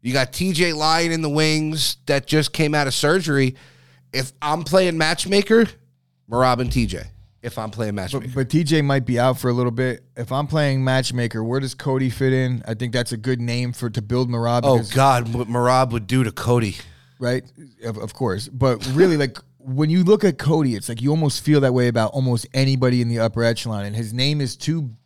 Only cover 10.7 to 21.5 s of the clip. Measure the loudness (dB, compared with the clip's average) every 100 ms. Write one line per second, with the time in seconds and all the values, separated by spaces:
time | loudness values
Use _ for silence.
10.7 | 2 2 2 0 -2 -4 -2 -2 -2 -4
11.7 | -6 -2 0 0 0 0 2 0 -2 -6
12.7 | -6 -4 -2 -4 -4 -4 -2 -2 -2 -4
13.7 | -4 -6 -6 -2 -2 0 0 0 2 4
14.7 | 2 2 4 4 4 0 -4 -2 0 4
15.7 | 4 2 -2 -2 0 0 -2 0 2 2
16.7 | -4 -14 -20 _ _ -4 -4 -6 _ -20
17.7 | _ -10 -8 -10 -4 -4 -4 -6 -2 0
18.7 | 0 -2 4 4 4 0 -6 -20 _ -8
19.7 | -2 2 2 4 4 4 0 0 2 0
20.7 | -2 -6 -4 0 0 0 -2 2